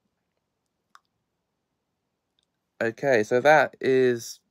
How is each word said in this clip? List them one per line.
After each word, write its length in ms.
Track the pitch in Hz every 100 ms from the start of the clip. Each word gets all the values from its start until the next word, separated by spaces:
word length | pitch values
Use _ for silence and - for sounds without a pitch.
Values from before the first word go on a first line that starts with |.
| _ _ _ _ _ _ _ _ _ _ _ _ _ _ _ _ _ _ _ _ _ _ _ _ _ _ _ -
Okay, 420 | 113 - 143 120
so 160 | 107 123
that 360 | 139 156 123 -
is 640 | 123 131 127 120 120 - _